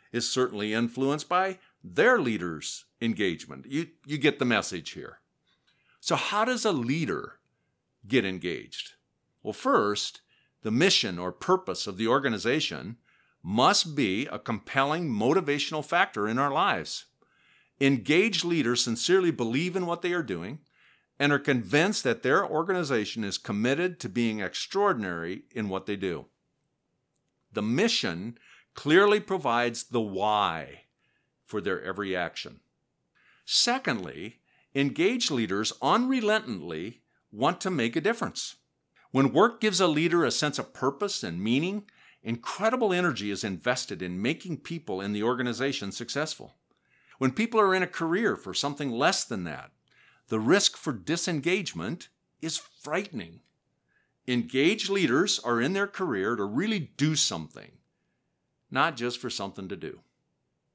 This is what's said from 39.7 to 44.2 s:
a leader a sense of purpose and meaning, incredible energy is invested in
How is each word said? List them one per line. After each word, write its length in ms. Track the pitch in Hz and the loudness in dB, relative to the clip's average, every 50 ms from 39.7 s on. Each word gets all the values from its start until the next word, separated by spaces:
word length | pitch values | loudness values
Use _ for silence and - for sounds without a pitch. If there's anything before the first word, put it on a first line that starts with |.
| 190 170 | 2 4
a 60 | 190 | 4
leader 380 | 170 151 151 165 170 160 175 165 | 4 4 4 2 4 4 4 2
a 60 | 123 | 2
sense 280 | 113 - - 151 143 - | 2 0 0 -2 -2 -4
of 140 | 113 - - | -8 -8 -6
purpose 500 | - - 135 139 - 202 196 - - - | -4 -2 -2 -2 -2 -4 -4 -4 -6 -6
and 180 | 98 85 87 | -6 -6 -4
meaning, 440 | 95 110 123 135 160 180 202 208 202 _ _ _ - - - _ - | 0 0 2 2 0 0 -4 -6 -10 _ _ _ -20 -20 -20 _ -8
incredible 680 | 110 117 117 - - - - 202 220 233 247 240 202 180 | -8 -8 -6 -6 -8 -4 0 0 0 2 2 0 2 2
energy 380 | 175 180 175 131 107 101 104 | 2 2 0 0 -2 -4 -4
is 140 | 101 92 - | -4 -4 -4
invested 580 | 107 95 82 - 120 123 123 - - 104 85 92 | -4 -4 -2 2 2 2 2 0 -6 -8 -8 -6
in 180 | 87 90 92 | -6 -4 -2